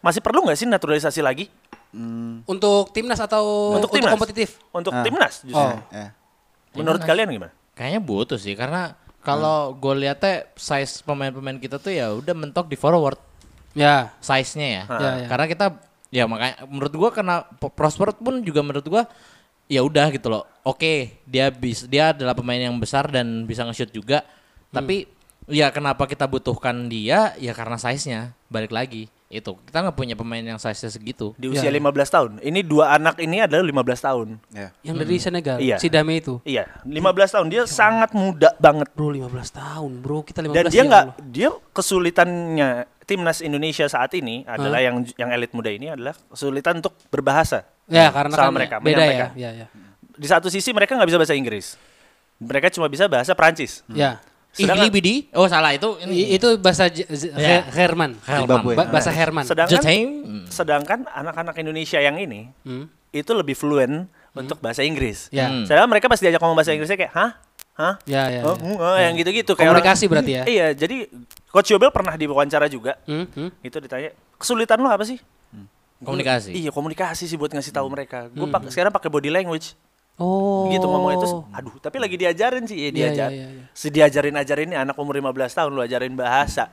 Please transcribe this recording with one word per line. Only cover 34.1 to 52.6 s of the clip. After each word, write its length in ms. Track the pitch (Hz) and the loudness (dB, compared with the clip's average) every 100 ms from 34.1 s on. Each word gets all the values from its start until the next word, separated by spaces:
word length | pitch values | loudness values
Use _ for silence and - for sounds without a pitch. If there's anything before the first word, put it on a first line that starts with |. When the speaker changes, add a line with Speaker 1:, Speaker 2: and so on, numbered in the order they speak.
| 131 110 110 _ | -2 -4 -12 _
Speaker 2:
Iya. 180 | 104 98 _ | -16 -16 _
Speaker 3:
Yang 120 | 151 160 | -10 -8
dari 120 | 156 | -2
Speaker 4:
Hmm. 120 | 175 | -2
Speaker 3:
Senegal, 320 | 185 175 151 127 | -2 -4 -4 -2
Speaker 1:
Iya. 160 | 131 101 | 0 0
Speaker 3:
si 80 | 170 | 2
Dame 260 | 156 151 160 | 2 2 -2
itu. 180 | 151 123 | -4 -8
Speaker 1:
Iya, 220 | 151 123 95 - | -4 -4 -4 -10
lima 280 | 127 151 185 | -10 0 2
belas 200 | 180 190 | 4 4
tahun. 160 | 208 160 | 4 0
Dia 160 | 208 | 0
sangat 500 | 233 - 214 226 220 | -2 4 4 4 2
muda 400 | 214 190 160 160 - | 2 0 6 4 8
banget. 300 | 160 151 143 | 6 6 -4
Speaker 3:
Bro, 180 | - 151 | -4 -4
lima 140 | 143 127 | -4 -8
belas 200 | 127 120 | -10 -12
tahun, 480 | - 143 151 147 123 | -14 -12 -10 -10 -10
bro. 240 | 131 151 | -6 -6
Kita 160 | 151 - | -6 -6
Speaker 1:
Dan 60 | |
Speaker 3:
lima 100 | 156 151 | 0 2
belas 120 | 170 | 4
Speaker 1:
dia 80 | 180 | 6
Speaker 3:
ya 80 | |
Speaker 1:
nggak, 200 | 277 214 135 | 8 8 8
Speaker 3:
Allah. 100 | - | -4
Speaker 1:
dia 260 | 143 123 254 - _ - - 185 | -14 0 0 -2 _ -6 0 0
kesulitannya 680 | 175 175 175 175 170 160 139 123 123 _ | 2 2 2 2 -4 0 0 0 -8 _
timnas 360 | - 196 170 160 | -6 -2 -2 -2
Indonesia 460 | 165 143 156 151 143 | -4 -4 -4 -2 -2
saat 240 | 139 127 | 0 -2
ini 300 | 185 127 117 | -2 -6 -8
adalah 320 | 139 117 139 127 | -8 -4 -2 2
Speaker 3:
Hah? 80 | |
Speaker 1:
yang, 100 | 127 123 120 - | 2 0 -6 -6
yang 140 | 120 | -4
elit 200 | 120 120 | -4 -4
muda 180 | 120 113 | -6 -6
ini 180 | 104 143 | -6 -10
adalah 260 | 147 120 160 _ | -10 -10 -12 _
kesulitan 520 | - 143 135 156 170 | -8 -6 -2 -2 -2
untuk 140 | 175 _ _ | -4 _ _
berbahasa 580 | 139 139 143 160 117 - _ | -2 2 2 2 -2 -8 _
Speaker 3:
Ya, 240 | _ 165 160 | _ 6 6
karena 240 | 139 143 | 6 0
Speaker 1:
sama 120 | 147 | 4
Speaker 3:
kan 80 | 135 135 | 4 4
Speaker 1:
mereka, 200 | 127 110 | -2 -2
Speaker 3:
beda 180 | 156 156 | 2 4
ya. 80 | 156 127 127 | 4 2 -2
Speaker 1:
menyampaikan. 20 | |
Speaker 3:
Ya, 160 | 127 120 | -6 -12
ya. 140 | 113 113 - - _ - | -12 -18 -20 -20 _ -20
Speaker 1:
Di 120 | - | -12
satu 220 | 147 170 180 | 2 2 2
sisi 240 | 190 220 | -4 -2
mereka 220 | 214 202 | 0 0
nggak 140 | 262 180 | 2 4
bisa 100 | 170 | 4
bahasa 180 | 156 | 4
Inggris. 320 | 147 123 107 - - _ _ _ _ _ _ | 2 0 -6 -10 -18 _ _ _ _ _ _
Mereka 340 | 117 135 | -4 0